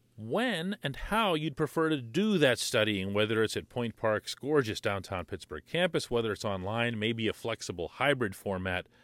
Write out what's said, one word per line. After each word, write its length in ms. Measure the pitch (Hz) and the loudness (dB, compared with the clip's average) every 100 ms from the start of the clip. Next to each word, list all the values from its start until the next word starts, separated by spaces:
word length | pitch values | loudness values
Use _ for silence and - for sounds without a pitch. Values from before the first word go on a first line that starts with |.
| _ - | _ -14
when 600 | 110 175 247 175 180 208 | -4 -2 0 -2 -4 -6
and 140 | 143 | -6
how 400 | 131 - 214 208 | -6 -2 2 2
you'd 220 | 160 156 135 | 2 0 -2
prefer 320 | 151 160 160 | -2 0 2
to 80 | 151 | 0
do 420 | 117 131 214 190 | 0 0 2 6
that 180 | 143 117 | 6 4
studying, 560 | - 117 107 101 95 | 2 2 4 2 0
whether 300 | 101 107 110 | 2 4 4
it's 140 | 110 - | 2 0
at 120 | 78 | -6
Point 280 | 123 120 - | -6 -6 -2
Park's 380 | 113 107 - | 0 0 -2
gorgeous 460 | - 135 151 110 92 | -8 0 2 2 0
downtown 440 | 110 98 92 92 | -2 -2 -4 -6
Pittsburgh 400 | 85 95 - 76 - | -6 -10 -10 -12 -6
campus, 380 | 165 180 160 - | 0 0 0 0
whether 240 | 120 113 | 0 0
it's 120 | 98 | -2
online, 540 | 110 95 92 113 120 113 | -4 -4 -2 -2 0 0
maybe 280 | 110 113 107 | 0 0 -2
a 60 | |
flexible 560 | - 117 110 - 87 80 | -2 -4 -6 -6 -6 -6
hybrid 420 | - 135 139 110 95 | 0 0 2 0 -4
format 500 | 104 95 92 90 - _ | -4 -4 -2 -4 -6 _